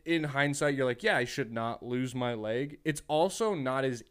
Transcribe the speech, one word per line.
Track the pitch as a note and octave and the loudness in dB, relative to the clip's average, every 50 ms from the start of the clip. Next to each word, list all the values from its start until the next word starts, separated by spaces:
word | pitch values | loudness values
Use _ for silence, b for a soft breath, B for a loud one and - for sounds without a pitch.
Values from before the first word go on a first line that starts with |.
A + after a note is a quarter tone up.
| - | -2
in | D#3+ E3 E3 D#3 | 0 0 2 2
hindsight, | D3 C3+ C#3 C#3+ C#3+ C#3+ C#3 D#3 D3 C#3+ | 0 0 2 2 2 2 2 2 2 2
you're | C3+ C3 | 2 2
like, | B2+ A#2+ A#2+ - | 2 0 0 2
"Yeah, | A3 G3+ | 2 2
I | C#3 B2 | 2 2
should | A#2+ - - C3+ A2+ A#2 | 0 -2 -4 -4 -4 -2
not | A2+ A2+ A#2 A#2 - - | -4 -2 -2 -4 -6 -6
lose | A#2 B2 B2 B2+ B2+ A#2+ | -4 -2 -2 -2 -2 -2
my | B2+ B2+ A#2+ A#2+ | -2 -2 -2 -2
leg." | A2 G#2+ G#2+ A2+ B2 C#3+ C#3+ D3 - - | -2 -2 -2 -2 -2 -2 -4 -6 -6 -4
It's | D#3 D3+ D3 - - | -4 -4 -2 -2 0
also | D3+ D3+ E3+ F#3+ F#3+ - A3+ G#3+ G3+ | 2 4 4 2 2 0 0 0 0
not | D#3+ C3+ C3 C3 C3+ C3+ | 0 0 0 0 0 0
as | C3+ B2 A#2 - - | 0 0 -2 -8 -12